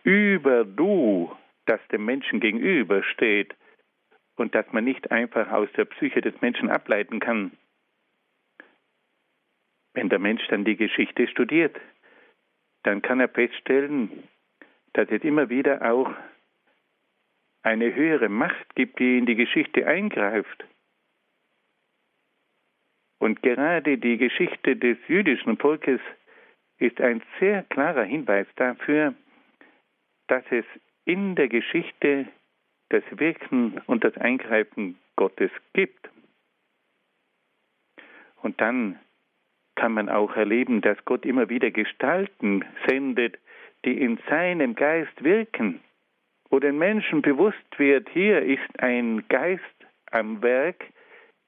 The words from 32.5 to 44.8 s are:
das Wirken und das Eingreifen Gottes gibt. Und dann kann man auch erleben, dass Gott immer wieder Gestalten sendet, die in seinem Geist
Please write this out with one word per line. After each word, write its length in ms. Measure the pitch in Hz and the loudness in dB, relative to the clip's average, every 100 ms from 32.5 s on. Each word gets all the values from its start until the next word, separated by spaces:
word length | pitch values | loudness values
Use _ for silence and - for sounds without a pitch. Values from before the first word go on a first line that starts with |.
| _ _ _ - | _ _ _ -2
das 140 | 110 - | -2 -2
Wirken 680 | 98 156 151 - 131 113 92 - | -2 -2 -2 -2 0 0 -2 -2
und 160 | 117 | 0
das 120 | 113 - | 0 0
Eingreifen 800 | 117 127 - 110 104 - 95 90 _ - | -2 -2 0 0 0 -4 -8 -10 _ -2
Gottes 340 | 95 - 98 - _ | -2 0 -4 -4 _
gibt. 360 | - 185 _ - _ _ _ _ _ _ _ _ _ _ _ _ _ _ _ _ _ _ - - - - _ | -2 -2 _ -20 _ _ _ _ _ _ _ _ _ _ _ _ _ _ _ _ _ _ -20 -20 -20 -20 _
Und 180 | 110 - | -8 -2
dann 380 | 110 127 104 82 _ _ _ _ _ _ _ - | -2 0 -2 -6 _ _ _ _ _ _ _ -4
kann 180 | 117 | -2
man 160 | 110 104 | 0 0
auch 260 | 107 104 113 | 0 0 0
erleben, 460 | 104 117 127 110 | 0 2 2 2
dass 160 | 104 101 - | 2 0 -2
Gott 200 | 123 139 | -4 0
immer 240 | 127 104 | 0 0
wieder 220 | 120 120 | 0 -2
Gestalten 920 | 110 104 - 127 180 196 - 104 98 - - - | -2 -4 -2 -2 -2 -4 -4 0 0 -2 -6 -2
sendet, 500 | 135 135 123 117 - _ - - _ | -2 0 -2 -2 -4 _ -20 -20 _
die 160 | 127 127 | -2 0
in 200 | 123 113 - | 0 -2 -2
seinem 460 | 151 180 175 127 | -2 0 0 -2
Geist 480 | 110 | 0